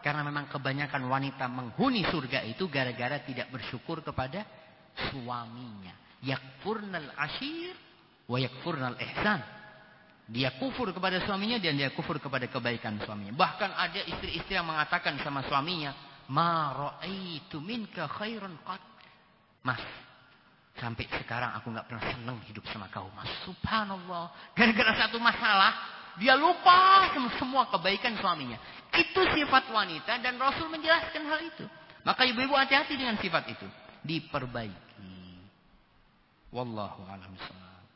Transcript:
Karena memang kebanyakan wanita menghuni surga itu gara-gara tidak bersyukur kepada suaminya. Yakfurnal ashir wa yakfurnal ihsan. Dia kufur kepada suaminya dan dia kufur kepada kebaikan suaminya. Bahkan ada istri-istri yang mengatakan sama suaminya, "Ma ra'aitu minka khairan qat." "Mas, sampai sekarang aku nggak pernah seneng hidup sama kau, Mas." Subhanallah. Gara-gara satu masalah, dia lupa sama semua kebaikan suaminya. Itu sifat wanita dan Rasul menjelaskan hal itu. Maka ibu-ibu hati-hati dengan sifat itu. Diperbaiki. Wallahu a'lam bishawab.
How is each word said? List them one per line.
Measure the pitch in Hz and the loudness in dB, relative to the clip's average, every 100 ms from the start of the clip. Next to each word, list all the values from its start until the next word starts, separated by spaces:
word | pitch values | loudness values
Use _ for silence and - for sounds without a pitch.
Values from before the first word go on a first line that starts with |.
| 147 | -2
Karena | 147 | -2
memang | 147 147 139 | -2 -4 -4
kebanyakan | 147 135 135 143 139 127 | -4 -2 -2 -2 -2 0
wanita | 135 139 - 127 | 0 0 -4 -6
menghuni | 127 123 - 254 240 160 | -4 -8 0 2 2 0
surga | 160 131 131 110 | 0 -2 -4 -4
itu | 117 185 | -6 -4
gara-gara | 139 127 117 123 143 - | -2 -2 -2 -4 -4 -6
tidak | 127 113 | -8 -8
bersyukur | 127 - 120 - 160 151 | -8 -10 -10 -8 -8 -6
kepada | 131 131 175 208 - - - - - - | -6 -4 -6 -10 -16 -20 -20 -20 -8 -6
suaminya. | 139 120 123 117 120 127 104 92 - - - | -6 -6 -6 -8 -12 -14 -14 -16 -20 -20 -10
Yakfurnal | 127 131 135 - 180 220 208 175 143 - | -4 -4 -6 -10 -6 -6 -6 -8 -8 -6
ashir | 147 - 269 330 349 359 - - _ _ - | -4 -4 -8 -8 -10 -12 -20 -20 _ _ -4
wa | 123 | -2
yakfurnal | 127 - 160 160 127 117 | -2 -4 -6 -4 -4 -6
ihsan. | 117 - 208 190 117 - - - - - - - - | -8 -2 0 0 -4 -16 -20 -20 -20 -20 -20 -20 -8
Dia | 113 131 - | -2 -2 0
kufur | 269 247 226 | -6 -2 -4
kepada | 180 185 185 - | -2 0 0 0
suaminya | 196 214 240 | -2 0 0
dan | 175 143 | 0 0
dia | 135 | 0
kufur | - 165 156 | -2 -4 -4
kepada | 143 131 123 | -2 -4 -2
kebaikan | 131 120 117 113 104 | -2 -2 -2 -4 -6
suaminya. | 101 104 101 | -6 -8 -8
Bahkan | 127 180 - 196 | 0 0 2 -4
ada | 165 175 190 - | 0 -2 -2 -6
istri-istri | - 185 165 - | -6 -6 -6 -4
yang | 190 170 | -2 -2
mengatakan | 156 147 175 175 143 147 | -2 0 0 0 -2 -4
sama | 143 127 | -4 0
suaminya, | 143 147 180 147 131 - - - | 0 2 -2 -4 -8 -16 -20 -2
"Ma | 139 170 165 147 | 2 2 2 0
ra'aitu | 131 143 - 165 196 185 160 - 160 | 0 -4 -6 -8 -6 -6 -8 -8 -10
minka | 160 233 208 - 160 | -6 -6 -6 -6 -6
khairan | - 214 226 196 156 | -4 -6 -6 -10 -12
qat." | - 185 - - - - _ _ _ _ 127 | -12 -12 -14 -20 -20 -20 _ _ _ _ -4
"Mas, | 123 - - - - - - _ _ _ - | -4 -6 -14 -18 -20 -20 -20 _ _ _ -10
sampai | 120 113 120 - - | -8 -6 -6 -6 -4
sekarang | 117 120 110 | -4 -2 -4
aku | 117 | -6
nggak | 113 - | -8 -8
pernah | 120 - | -6 -6
seneng | 127 117 123 101 | -4 -6 -8 -10
hidup | 110 - | -14 -10
sama | 110 95 | -10 -8
kau, | - 98 - | -10 -10 -10
Mas." | - - - | -10 -8 -10
Subhanallah. | 185 - 220 208 190 180 175 170 - - - | -8 -2 0 0 -6 -8 -8 -8 -12 -12 4
Gara-gara | 226 214 226 214 220 | 6 6 4 4 2
satu | 233 | 4
masalah, | 233 - 233 196 202 - - - - - | 2 4 4 6 6 4 -8 -12 -16 0
dia | 226 | 6
lupa | 269 320 349 370 359 381 392 370 | 8 8 8 10 10 12 10 8
sama | 294 247 - | 2 0 0
semua | 254 269 233 | 0 2 2
kebaikan | 190 175 196 247 208 | 2 2 2 0 0
suaminya. | 196 165 127 113 - - - 330 | 0 0 -4 -8 -12 -18 0 2
Itu | 330 381 370 | 4 6 4
sifat | 302 294 262 - | 4 6 4 4
wanita | 220 190 156 165 240 240 | 0 0 -2 -2 0 0
dan | 247 | 2
Rasul | 269 269 320 | 2 2 -4
menjelaskan | 320 311 320 320 302 302 | -2 4 4 4 -6 -2
hal | 311 330 | -2 -4
itu. | - - - - - | -10 -12 -12 -20 -6
Maka | - - 254 | 0 4 4
ibu-ibu | 233 269 285 | 4 4 4
hati-hati | 269 277 302 285 | 6 6 4 -2
dengan | 254 214 | 0 0
sifat | 185 165 - | 2 0 -2
itu. | 110 98 - - - | -10 -12 -16 -20 -14
Diperbaiki. | 143 160 - 147 127 120 110 92 - - 95 92 90 90 95 _ _ - _ _ _ _ _ _ - 117 | -4 -4 -2 -4 -4 -6 -6 -10 -18 -18 -16 -16 -18 -20 -20 _ _ -20 _ _ _ _ _ _ -12 -6
Wallahu | 127 110 101 - 95 | -6 -6 -8 -10 -14
a'lam | 98 95 92 | -16 -16 -14
bishawab. | - 92 90 92 - | -14 -16 -20 -20 -20